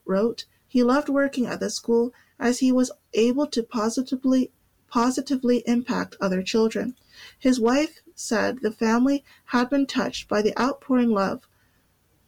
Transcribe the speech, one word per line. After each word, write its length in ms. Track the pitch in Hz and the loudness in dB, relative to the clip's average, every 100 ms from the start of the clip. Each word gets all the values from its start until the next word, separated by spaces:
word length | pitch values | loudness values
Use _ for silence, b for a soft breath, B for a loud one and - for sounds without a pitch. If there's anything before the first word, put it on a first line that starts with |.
| - | -4
wrote, 400 | 190 226 - - _ _ | 0 0 -2 -14 _ _
"He 160 | 247 | 0
loved 240 | 240 277 294 | 2 2 0
working 380 | 277 277 277 233 | 0 0 -2 -4
at 160 | 185 | -4
the 80 | 196 | -6
school 440 | - - 233 247 b b b | -6 0 0 0 b b b
as 200 | 240 247 | -2 2
he 140 | 254 | 2
was 180 | 254 254 - _ | 2 0 -4 _
able 340 | - 240 254 294 | 0 2 2 -2
to 160 | 240 | -2
positively, 880 | 226 233 220 262 254 254 262 262 254 _ _ _ _ | -4 -2 -2 -2 -4 -2 0 2 0 _ _ _ _
positively 720 | 247 247 254 262 262 240 247 - | 0 0 -2 -4 -2 0 0 0
impact 520 | 240 247 185 185 - | -2 -2 -4 -6 -4
other 220 | 196 185 | -2 -2
children." 540 | 185 226 220 202 226 - B B B B | -2 0 0 0 -6 -10 B B B B
His 180 | 262 254 | 0 2
wife 440 | 226 269 320 - - | 2 2 0 -6 -20
said 460 | - - 214 196 254 | -12 -4 -2 -2 -2
the 100 | 214 | -6
family 520 | - 226 233 262 285 - b - | -2 0 2 2 0 -6 b -2
had 240 | 240 247 | -2 2
been 160 | 285 269 | 0 0
touched 420 | 254 254 - - | -2 -4 -6 -4
by 140 | 214 | 0
the 180 | 208 - | 0 0
outpouring 520 | 247 277 - 254 240 | -2 -2 0 2 2
love 360 | 202 190 - _ _ _ _ _ _ _ _ | 2 0 -4 _ _ _ _ _ _ _ _